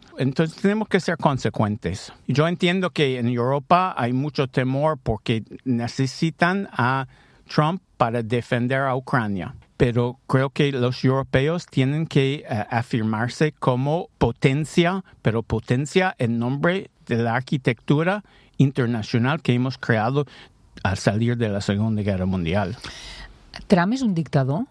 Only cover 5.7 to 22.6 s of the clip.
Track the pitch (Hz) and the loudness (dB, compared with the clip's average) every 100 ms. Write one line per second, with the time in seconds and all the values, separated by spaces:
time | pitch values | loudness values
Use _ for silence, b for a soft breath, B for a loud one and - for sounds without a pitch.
5.7 | 120 117 - 135 - 165 - 175 196 196 | -2 -2 -2 -4 -2 -4 0 0 0 -4
6.7 | - 120 135 131 b b b b - 151 | -2 0 0 -4 b b b b 0 0
7.7 | 185 _ - 120 120 110 120 - 123 123 | 0 _ -2 0 0 -2 -2 0 -2 0
8.7 | 135 139 127 131 131 107 98 82 - - | 0 0 -2 0 0 0 -4 -6 -12 -8
9.7 | - 123 117 120 123 - 131 135 - 143 | 0 2 2 -2 -4 -2 0 0 0 0
10.7 | 139 123 127 131 135 131 131 143 175 - | 2 0 0 0 0 0 0 0 -2 -4
11.7 | - 131 151 160 143 135 147 - 107 - | 0 0 0 0 2 2 -2 -4 -6 -2
12.7 | 117 120 123 110 110 120 - 156 - - | -2 -2 -2 0 -2 -2 0 -2 0 0
13.7 | 127 139 165 - - 120 - 139 139 156 | 0 0 -2 -4 0 0 2 2 2 0
14.7 | - 170 190 - b - 113 - 113 - | 2 2 2 -6 b -2 -2 -2 -4 0
15.7 | 123 147 185 185 - 117 117 120 143 165 | -2 0 0 0 0 -2 0 -2 0 0
16.7 | 190 - _ - 117 117 120 131 147 - | -2 -6 _ -4 0 0 0 -2 -2 0
17.7 | 120 - 147 170 208 - b b b 135 | -2 2 2 2 -2 -6 b b b 2
18.7 | 139 117 117 107 117 123 160 - 123 131 | 2 0 0 -2 0 0 0 0 0 0
19.7 | - - 110 110 139 139 B B _ _ | -2 0 2 2 0 -2 B B _ _
20.7 | - - 95 - 104 117 120 110 101 104 | -6 -4 0 0 2 0 0 -2 -2 -2
21.7 | 101 110 107 104 92 92 95 82 98 | 0 0 0 -2 0 0 0 0 0